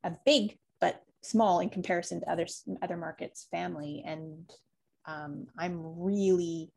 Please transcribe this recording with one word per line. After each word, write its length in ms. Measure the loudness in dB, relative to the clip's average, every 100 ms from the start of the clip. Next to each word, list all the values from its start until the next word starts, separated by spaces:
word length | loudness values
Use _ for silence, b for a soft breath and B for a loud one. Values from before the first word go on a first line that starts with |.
a 100 | -6 0 6
big, 300 | 6 4 -6 _ _
but 220 | 0 0 _ _
small 400 | 0 4 6 6
in 80 | 2
comparison 520 | -2 0 0 0 -6
to 100 | -2
other 140 | -2
s-, 200 | -2 -6 -8 -6
other 140 | -4 -6
markets, 500 | -8 -8 -12 -12 -10
family. 500 | -6 -4 -6 -8 -8 -8
And, 440 | -10 -10 -14 -18 -20 _ _ _ _ -12
um, 400 | -10 -8 -10 -12 -6
I'm 220 | -4 -4 -8 -4
really 720 | 0 2 6 6 4 -4 -8